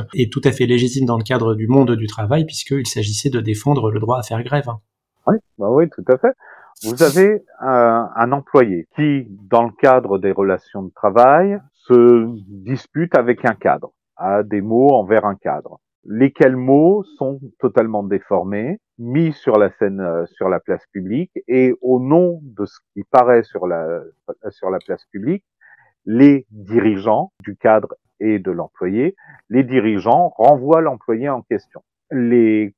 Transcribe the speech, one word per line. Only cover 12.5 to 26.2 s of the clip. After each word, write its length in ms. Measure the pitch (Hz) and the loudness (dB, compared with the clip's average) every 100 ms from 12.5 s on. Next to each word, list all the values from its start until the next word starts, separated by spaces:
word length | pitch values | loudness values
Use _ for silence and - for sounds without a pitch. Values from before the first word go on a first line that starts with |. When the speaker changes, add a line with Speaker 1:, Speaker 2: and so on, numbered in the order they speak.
| 98 95 131 - 151 175 147 | -18 -10 -10 -8 -8 -2 0
Speaker 2:
avec 300 | 120 120 127 | 0 -2 -2
un 80 | |
cadre, 380 | 107 - 71 - _ _ - | -2 -2 -2 -6 _ _ -10
a 260 | 90 101 | -4 -2
des 200 | 104 104 | -2 -4
mots 340 | 101 113 139 131 | -2 2 4 2
envers 300 | 95 110 104 | 2 0 0
un 100 | 98 | -4
cadre, 440 | - 73 - - _ _ - | -6 -8 -10 -20 _ _ -12
lesquels 500 | 110 139 143 139 127 | -2 0 4 2 2
mots 480 | 127 139 165 208 196 _ | 2 4 4 2 -2 _
sont 200 | 135 139 135 - | -8 -8 -14 -6
totalement 420 | 127 127 113 107 | -2 0 0 -2
déformés, 760 | 101 98 - 98 92 101 120 208 _ - | -4 -4 -2 -4 -4 -6 -6 -10 _ -16
mis 340 | 117 135 165 | -6 -2 -2
sur 260 | 143 - 110 | -2 0 2
la 100 | 98 | 2
scène, 260 | - 101 98 | 0 -4 -4
euh, 260 | 92 85 85 _ | -4 -4 -6 _
sur 120 | 95 | -2
la 100 | 87 | -2
place 220 | - 90 - | -4 -8 -8
publique, 400 | 101 92 117 180 - - | -12 -6 -6 -6 -10 -2
et 260 | 127 127 - | 2 2 0
au 180 | 127 127 | 0 0
nom 400 | 127 160 180 170 | 2 2 2 -2
de 240 | 143 101 101 | -12 -10 -10
ce 140 | - _ | -12 _
qui 100 | - | -18
paraît 400 | 101 131 123 117 | 0 2 4 4
sur 240 | 110 98 90 | 2 -6 -6
la, 320 | 85 80 85 80 _ - - 104 | -4 -6 -8 -10 _ -16 -14 -16
sur 220 | - 92 | -10 -6
la 80 | 92 | -6
place 260 | - 92 _ | -6 -10 _
publique, 320 | 101 110 196 - _ _ _ _ _ - | -10 -6 -6 -8 _ _ _ _ _ -4
les 420 | 117 | 4